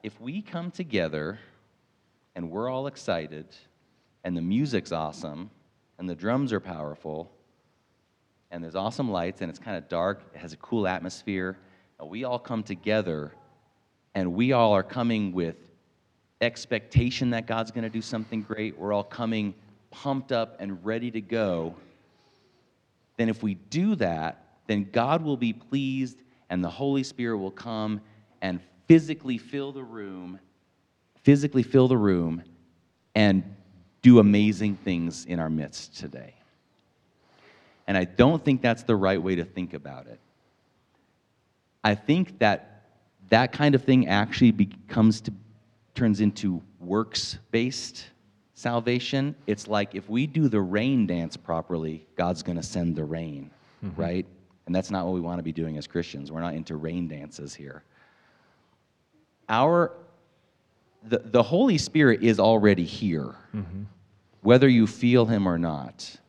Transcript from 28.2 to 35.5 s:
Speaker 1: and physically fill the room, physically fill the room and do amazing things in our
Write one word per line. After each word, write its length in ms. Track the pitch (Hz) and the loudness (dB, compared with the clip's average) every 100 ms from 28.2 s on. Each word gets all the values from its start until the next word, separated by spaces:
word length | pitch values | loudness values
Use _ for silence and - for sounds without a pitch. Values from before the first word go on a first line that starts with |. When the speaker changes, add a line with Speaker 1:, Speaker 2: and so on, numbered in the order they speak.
| _ _ | _ _
Speaker 1:
and 180 | 95 90 - _ _ | -6 -6 -10 _ _
physically 500 | 165 147 151 131 120 | 6 6 -8 -6 -8
fill 340 | - 139 139 | -6 -8 -8
the 100 | 135 | -12
room, 560 | 123 113 101 92 90 90 _ _ _ _ _ _ _ _ | -14 -12 -12 -12 -14 -16 _ _ _ _ _ _ _ _
physically 400 | - 143 143 135 | 4 6 4 0
fill 240 | 117 135 127 | 4 6 6
the 80 | 127 | 6
room 440 | 104 90 85 82 - - _ _ _ _ _ 107 | 4 2 0 -4 -10 -20 _ _ _ _ _ 2
and 260 | 104 95 87 - - - _ _ | 4 4 0 -14 -20 -20 _ _
do 180 | 127 120 | 10 12
amazing 560 | 104 101 107 92 107 95 | 10 6 4 2 -2 -2
things 480 | - 87 85 - | -2 -2 -2 -6
in 160 | - 85 | -6 -4
our 100 | 80 | -2